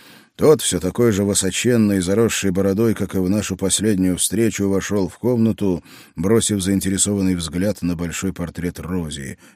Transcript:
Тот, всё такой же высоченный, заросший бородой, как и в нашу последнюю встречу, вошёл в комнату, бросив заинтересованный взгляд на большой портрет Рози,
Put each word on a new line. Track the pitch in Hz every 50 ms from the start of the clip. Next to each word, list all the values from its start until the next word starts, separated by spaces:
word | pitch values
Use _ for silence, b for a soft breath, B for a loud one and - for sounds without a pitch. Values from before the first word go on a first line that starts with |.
| b b b b b b _
Тот, | - - 143 151 117
всё | - - - 87
такой | - 92 95 - 120 117
же | 104 95 101
высоченный, | 101 98 - - 92 87 - - 120 123 117 110 101 101 95
заросший | 87 87 98 110 117 107 - - - 98
бородой, | 87 95 95 98 95 101 117 113 104
как | - 101 90 -
и | 98
в | 92 90
нашу | 101 107 98 - 95
последнюю | - 95 92 - - 92 110 107 92 92 92 90 82
встречу, | - - 92 101 117 110 - - 101 98
вошёл | 98 95 - - 101 104 95 82
в | - -
комнату, | - 120 127 117 113 110 101 - 104 98 90 78 B B B B B B B
бросив | - 82 98 113 113 - - 107 101
заинтересованный | 87 95 98 98 95 95 98 92 - 101 104 101 95 92 92
взгляд | 87 82 80 73 87 95 107 95 - -
на | 87 87
большой | 80 87 82 78 - - 95 85
портрет | - 87 82 78 - 82 87 - -
Рози, | - 78 92 92 82 76 71 71 67 69 - b b b b